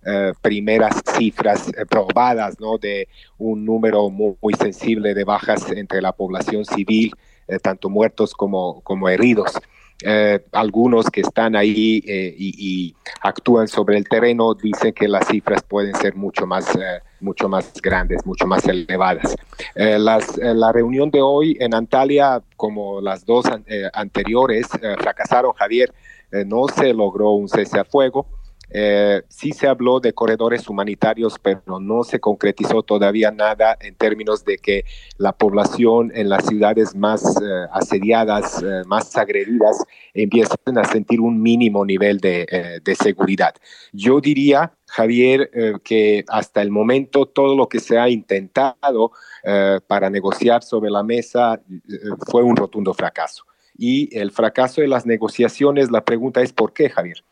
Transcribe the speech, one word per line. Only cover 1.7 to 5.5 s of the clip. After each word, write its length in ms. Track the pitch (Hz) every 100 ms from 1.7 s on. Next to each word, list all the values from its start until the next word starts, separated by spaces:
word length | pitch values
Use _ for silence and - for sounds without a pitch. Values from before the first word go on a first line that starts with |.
| - 104
probadas, 720 | 113 92 120 123 117 101 -
¿no? 160 | 110 110
De 320 | 104 98 95 - _ _
un 260 | 110 107
número 460 | 107 113 110 104 101
mu-, 260 | 98 107 95
muy 100 | 107
sensible 640 | 98 104 92 - 110 104
de 100 | 101
bajas 460 | 98 101 -